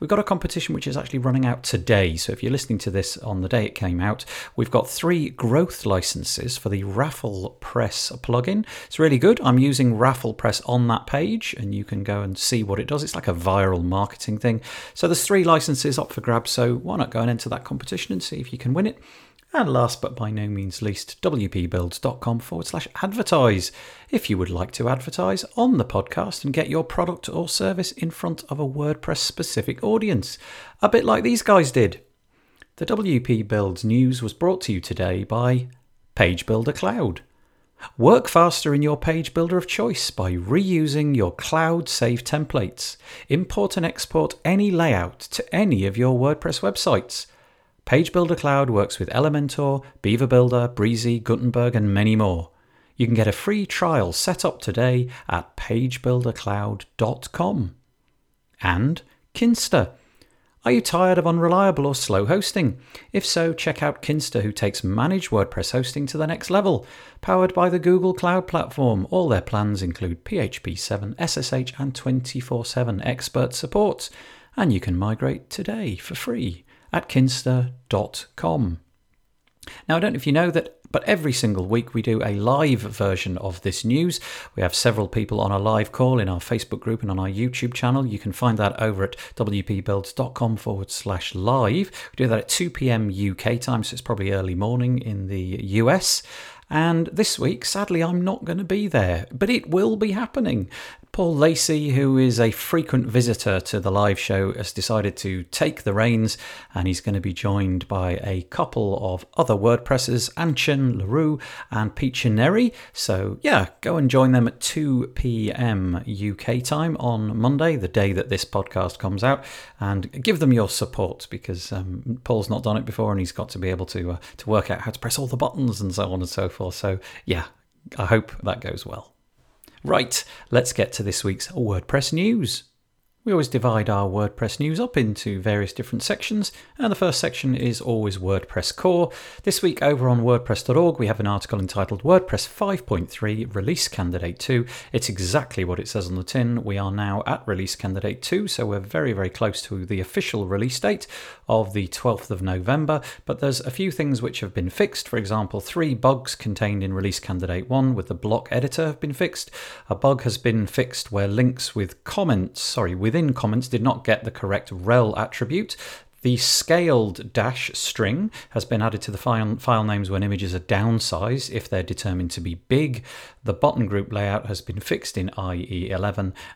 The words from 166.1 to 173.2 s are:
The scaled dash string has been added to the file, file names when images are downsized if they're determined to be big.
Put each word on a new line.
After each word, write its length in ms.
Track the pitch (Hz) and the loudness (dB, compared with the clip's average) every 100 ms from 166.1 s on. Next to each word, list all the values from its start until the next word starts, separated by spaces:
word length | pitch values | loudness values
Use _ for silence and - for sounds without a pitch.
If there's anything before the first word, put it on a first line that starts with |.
| _ | _
The 140 | 127 120 | 0 2
scaled 960 | - - - 170 170 127 107 - 113 | 2 0 4 2 4 4 2 -2 -4
dash 380 | - 110 123 - | 0 0 -2 -6
string 560 | - - - 101 139 214 - - | -6 -6 -2 0 0 -2 -6 -8
has 140 | 117 | -6
been 180 | - 110 | -2 0
added 200 | 110 110 | 0 -2
to 80 | - | -6
the 80 | 101 | -4
file, 380 | - 113 107 113 | -2 0 0 -2
file 260 | - 113 | 2 2
names 280 | 107 101 95 | 2 0 0
when 120 | 98 | 0
images 320 | 101 98 95 | 0 -2 -2
are 60 | 90 | -4
downsized 920 | - 98 110 113 - 85 104 131 - | 0 2 2 2 0 -2 -2 -2 -4
if 180 | 110 - | -8 -4
they're 140 | 95 | -4
determined 480 | 87 92 104 90 87 | -4 -4 -4 -2 -4
to 80 | - | -6
be 140 | 85 | -6
big. 480 | 85 - 127 151 120 - - | -8 0 0 2 -4 -10 -18